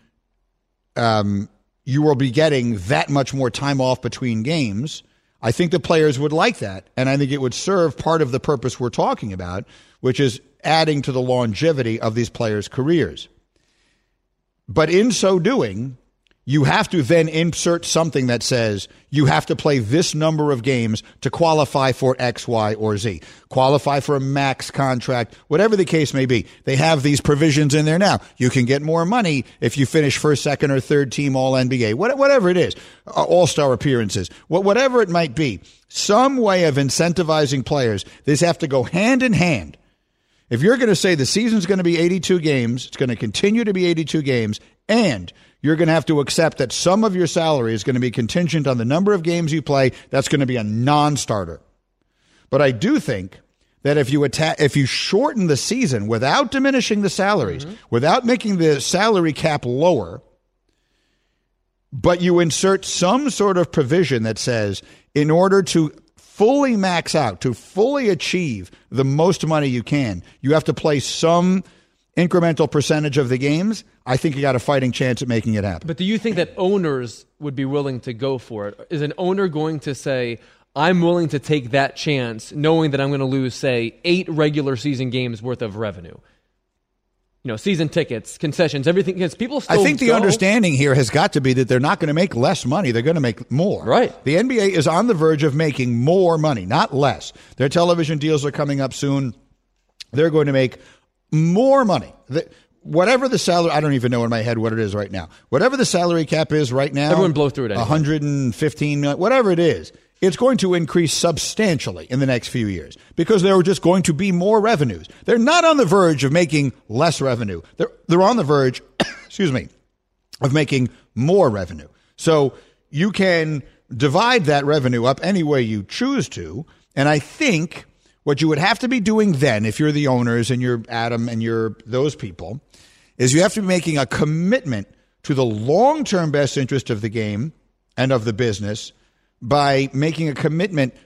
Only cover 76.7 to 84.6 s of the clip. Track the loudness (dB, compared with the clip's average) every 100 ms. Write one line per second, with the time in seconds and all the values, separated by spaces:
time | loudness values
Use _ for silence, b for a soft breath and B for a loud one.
76.7 | 0 0 -4 -8 -14 _ -12 -10 -6 -4
77.7 | -2 -4 -6 -10 -6 -4 -6 -8 -10 -10
78.7 | -12 -8 -6 -6 -4 -2 0 -2 -2 -4
79.7 | -4 -8 -8 -4 -4 -4 -8 b b b
80.7 | -2 2 4 2 2 0 -4 -2 -4 -2
81.7 | -2 -2 -4 -4 -4 -4 -8 -12 -2 0
82.7 | 2 2 0 -2 -2 -2 -2 -4 -4 -2
83.7 | -2 -4 -4 -2 -2 -2 0 0 0